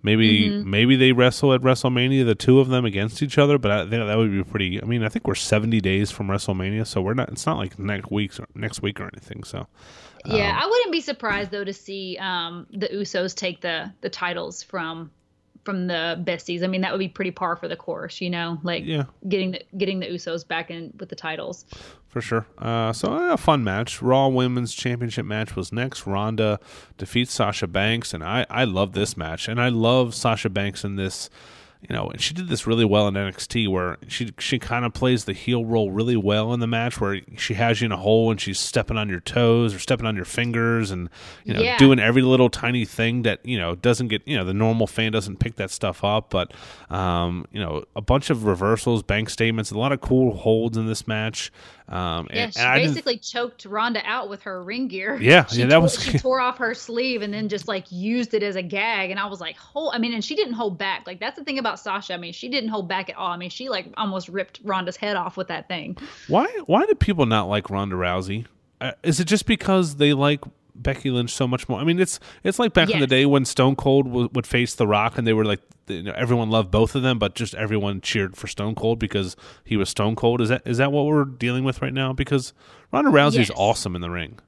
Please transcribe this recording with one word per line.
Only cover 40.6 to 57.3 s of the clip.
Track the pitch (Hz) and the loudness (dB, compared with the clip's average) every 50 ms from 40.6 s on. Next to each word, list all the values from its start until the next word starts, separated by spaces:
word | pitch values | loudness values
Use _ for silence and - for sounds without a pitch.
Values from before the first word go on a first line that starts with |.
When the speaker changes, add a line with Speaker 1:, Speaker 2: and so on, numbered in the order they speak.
| 117 117 117 117 110 98 | 0 2 2 0 0 -2
Speaker 1:
and, | 95 90 87 85 - - - - - - _ | -4 -6 -6 -8 -10 -14 -20 -20 -20 -14 _
you | - - | -4 0
know, | - | 0
Speaker 2:
Yeah. | - 247 247 | 2 0 6
Speaker 1:
doing | 226 135 135 135 123 | 8 8 8 8 8
every | 104 113 120 135 127 | 4 4 4 4 6
little | 127 131 127 127 123 | 6 6 6 6 4
tiny | - - - 117 123 123 110 | 2 0 -4 -2 -2 -2 -4
thing | - - - 113 117 117 123 | -4 -2 -2 -2 0 0 0
that, | 117 113 98 - _ | 0 0 -2 -2 _
you | 123 127 107 | -6 -4 -2
know, | 85 85 87 | -2 -2 -4
doesn't | 87 - 120 120 107 123 | 0 2 2 2 2 0
get, | 113 107 104 _ | -2 -4 -4 _
you | - 151 | -4 -4
know, | 113 92 | -2 -2
the | 90 95 | 0 0
normal | 104 110 113 113 113 113 | 2 2 2 4 2 0
fan | 101 - - 113 110 | 0 0 -2 -2 0
doesn't | 107 110 92 104 95 | 0 -2 -2 -4 -4
pick | - - 117 113 | -2 -2 -4 -2
that | - 101 92 | -6 -8 -6
stuff | - - - 98 87 - - | -6 -4 -4 -4 -4 0 0
up. | 101 104 110 110 _ | 2 2 0 0 _
But, | - 92 87 - - - - - - - - _ | -2 -2 -2 -2 -8 -20 -20 -20 -20 -20 -12 _
um, | 80 95 92 92 87 85 87 87 87 90 - - | -4 -2 0 0 0 0 0 0 -2 -4 -8 -8
you | - 107 | -8 -8
know, | 101 82 78 76 - _ _ | -6 -4 -6 -6 -8 _ _
a | - | -10
bunch | 104 - 123 139 131 - | 0 2 2 2 4 0
of | 156 117 110 | -2 2 2
reversals, | 104 95 87 95 104 110 107 - 123 120 110 95 | 0 2 2 4 2 2 2 2 0 0 0 0
bank | - 98 104 110 110 | 0 -2 -2 -2 -4
statements, | - - 113 113 113 113 107 - | -2 0 0 0 2 0 -4 -4
a | 110 | -2
lot | 104 120 139 | -2 0 0
of | 139 131 | 0 -2
cool | - - 131 131 131 123 104 | 0 2 4 4 4 4 2
holds | 95 - 117 110 113 113 117 113 | 2 2 4 4 4 2 0 0
in | 113 110 | 0 -2
this | 110 110 - - | -2 -2 -4 -4
match. | - 110 107 107 113 107 - - - _ - - - - - _ - | -4 -4 -2 -2 -4 -4 -6 -10 -10 _ -18 -20 -20 -20 -20 _ -8
Um, | - 90 90 87 82 85 80 - - | -6 -4 -4 -2 -4 -4 -6 -6 -4
Speaker 2:
Yeah, | - 240 | -4 -4
Speaker 1:
and, | 113 - | -4 -2
Speaker 2:
she | - | 0
Speaker 1:
and | 120 | 2
I | 123 131 143 | 4 4 4
didn't | - - - | 4 2 0
Speaker 2:
basically | 330 - 269 240 220 | -2 -2 -4 -4 -4
choked | - - - 240 240 240 240 - - | -8 -8 -6 -4 -6 -6 -8 -14 -14
Ronda | 196 202 214 226 240 233 220 - | -8 -4 -2 -2 -2 -2 -4 -4
out | 190 220 254 240 202 | -4 -4 -4 -6 -8
with | 202 196 | -12 -12
her | - 208 190 185 | -10 -10 -10 -10
ring | 180 180 214 247 269 254 | -10 -10 -6 -6 -6 -6
gear. | 185 190 190 190 285 247 | -6 -6 -6 -4 -4 0
Speaker 1:
Yeah, | 104 120 160 180 131 | 6 8 8 8 8
Speaker 2:
She | - 117 120 | 4 0 0
Speaker 1:
yeah, | 120 | 4
that | 127 147 | 6 6
Speaker 2:
tore, | 165 165 | 6 6
Speaker 1:
was | 156 - - - | 4 0 0 -4
Speaker 2:
she | - - 143 | 0 0 0
tore | - 262 254 262 | 2 2 0 2
off | 254 247 247 | 0 -2 -2
her | - 254 220 240 | -2 -4 -4 -4
sleeve | 240 - - 233 233 254 262 247 226 | -4 -8 -8 -4 -2 -2 -2 -2 -2
and | 208 208 | -4 -4